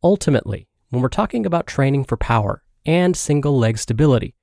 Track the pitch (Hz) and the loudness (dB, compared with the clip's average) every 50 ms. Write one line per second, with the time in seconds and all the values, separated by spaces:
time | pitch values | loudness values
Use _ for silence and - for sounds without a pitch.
0 | - 175 202 196 - - 143 113 - 107 101 - - _ _ _ _ _ - 123 | 4 2 2 2 2 0 0 0 0 -2 -10 -10 -10 _ _ _ _ _ -4 -2
1 | 127 131 - - 214 196 - 240 214 190 170 170 - - - - 139 135 139 139 | -2 -2 0 -2 -4 -2 -2 -4 -2 -2 -2 -2 -4 -4 -2 -2 0 2 2 0
2 | 135 - - 113 - - 117 113 104 98 - - _ _ _ _ _ - 160 175 | -2 -2 -4 -4 -2 0 0 0 0 0 -4 -6 _ _ _ _ _ 0 0 2
3 | 180 180 175 - - - 147 147 139 147 143 131 117 113 113 110 - - 117 110 | 2 2 0 -2 -2 0 0 0 2 2 2 2 2 2 0 -2 -4 -4 0 2
4 | 151 151 131 113 - 127 - _ | 4 4 4 2 0 -4 -12 _